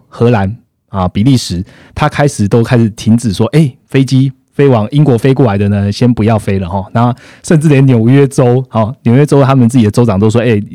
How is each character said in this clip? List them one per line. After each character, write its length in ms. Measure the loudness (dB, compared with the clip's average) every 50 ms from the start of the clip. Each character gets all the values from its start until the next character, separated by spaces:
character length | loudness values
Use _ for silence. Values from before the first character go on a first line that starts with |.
| -12 _
荷 240 | -6 -2 0 0
兰 260 | 0 0 -2 -4 -6 -10 _ _ _ _ _ _
啊、 180 | -6 -4 -4 -4
比 140 | -2 -2
利 160 | 0 0 0 0
时， 260 | -2 -6 -8 -8 -8 -10 -14 -20 -20 -20 -8
它 160 | -4 -4 -4
开 180 | -2 -2 -2 -2
始 200 | -2 -2 -4 0
都 160 | 0 0 0
开 120 | 0 0
始 140 | 0 0 0
停 260 | -2 -4 -2 0 0
止 160 | 0 0 -4
说， 140 | -4 -2 -4 0 0
哎， 160 | 0 0 0 -2 _ _
飞 180 | _ -2 -2 0
机 280 | 0 0 0 0 0 -4 -8 _ _
飞 160 | _ 0 2 2
往 200 | 2 2 0 0
英 140 | 0 0 2
国 120 | 2 2
飞 200 | 0 2 0 0
过 100 | 2 0
来 100 | 0 0
的 140 | 0 0 0
呢， 220 | 0 -2 -2 -4
先 200 | -2 -2 0 0
不 120 | 0 0 0
要 160 | 0 0 -2
飞 180 | -2 -4 -4 -4
了 100 | -4 -6
哈。 160 | -6 -8 -8 -6
那 240 | -4 -2 -2 -2 -2 -6 -10 -20 -20 -20 _
甚 180 | 0 0 0
至 80 | 2 2
连 160 | 2 2 2
纽 240 | 2 2 2 2 2
约 180 | 2 2 2 0
州， 380 | 0 0 0 0 0 0 -4 -4
好， 220 | -4 -4 -4 -4 -6 -4 _
纽 100 | 0 2
约 100 | 2 2
州 200 | 2 2 2 2
他 100 | 2 2
们 160 | 2 2 2
自 80 | 2 2
己 60 | 2
的 80 | 2
州 120 | 2 2 0
长 160 | 0 0 0
都 120 | 0 2
说， 100 | 0 0
哎， 180 | 0 0 0 -2 -2 -6 -10